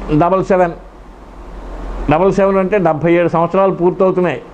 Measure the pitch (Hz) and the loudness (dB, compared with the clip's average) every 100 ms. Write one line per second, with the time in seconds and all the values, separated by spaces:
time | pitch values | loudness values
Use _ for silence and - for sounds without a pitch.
0 | - 151 170 190 185 185 175 156 - - | 0 2 2 0 2 2 0 -2 -16 -20
1 | - - - - - - - - - - | -20 -20 -20 -20 -18 -16 -14 -12 -10 -6
2 | - 151 196 190 196 196 185 208 165 151 | 0 2 2 2 2 2 0 0 0 0
3 | 170 170 165 165 170 185 196 160 175 170 | 2 2 2 0 0 2 0 2 0 2
4 | 185 185 175 123 - | 0 0 -2 -4 -10